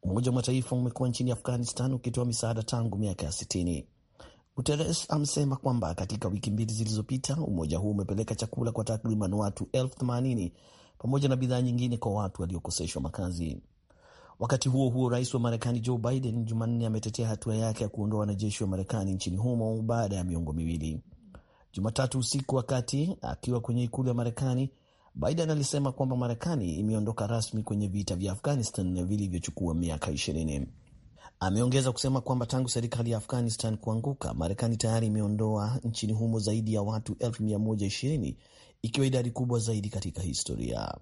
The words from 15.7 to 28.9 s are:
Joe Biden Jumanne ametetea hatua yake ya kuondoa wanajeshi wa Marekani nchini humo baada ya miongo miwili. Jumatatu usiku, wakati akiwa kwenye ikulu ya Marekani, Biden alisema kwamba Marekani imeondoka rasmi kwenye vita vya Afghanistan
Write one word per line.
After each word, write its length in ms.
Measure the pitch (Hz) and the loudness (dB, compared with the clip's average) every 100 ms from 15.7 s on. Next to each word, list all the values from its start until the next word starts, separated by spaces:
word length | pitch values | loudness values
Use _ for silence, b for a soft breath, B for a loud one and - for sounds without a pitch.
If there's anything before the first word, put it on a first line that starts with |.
| 120 | 0
Joe 180 | 113 120 | 0 0
Biden 460 | 113 131 127 117 | 2 0 0 -2
Jumanne 420 | 110 113 113 117 113 | -2 0 0 2 2
ametetea 420 | 110 110 107 113 | 0 -2 -2 -2
hatua 280 | 107 - 110 | -2 -2 0
yake 260 | 113 107 | 0 0
ya 60 | 107 | -4
kuondoa 320 | - 104 107 | -2 0 2
wanajeshi 420 | 104 98 107 101 | 0 0 -2 0
wa 60 | 98 | -2
Marekani 440 | 95 95 110 98 | 0 -2 -2 0
nchini 240 | 95 95 90 | -2 -2 0
humo 460 | 120 120 110 113 | 0 2 0 0
baada 340 | 110 117 107 98 | 0 2 2 0
ya 80 | |
miongo 280 | 90 85 80 | -2 -2 -2
miwili. 480 | 78 82 85 78 78 - - - B B B B | -2 0 0 -2 -4 -8 -20 -20 B B B B
Jumatatu 460 | - 104 110 131 131 | -2 0 2 0 0
usiku, 380 | 120 143 135 131 | 0 -2 0 0
wakati 600 | 117 131 120 139 160 190 | 2 -2 0 0 0 -2
akiwa 380 | - - - 123 | -6 -4 -2 -2
kwenye 220 | 110 120 | 0 0
ikulu 240 | 120 120 127 | 0 0 0
ya 60 | |
Marekani, 560 | 120 120 117 135 127 135 b b b b | 2 0 0 0 0 -2 b b b b
Biden 360 | - 107 160 160 | -2 0 2 2
alisema 420 | 151 139 151 139 | 2 2 2 0
kwamba 240 | 127 131 123 | 0 0 2
Marekani 580 | 123 117 170 156 90 | 0 0 0 0 0
imeondoka 520 | 78 107 110 104 110 101 | 0 2 2 0 0 0
rasmi 360 | 113 110 107 | 0 0 -4
kwenye 260 | 107 104 104 | -2 -2 0
vita 280 | 98 98 90 | -2 -2 -2
vya 160 | 98 | -2
Afghanistan 720 | 95 143 143 104 - 92 | -2 0 0 0 -2 0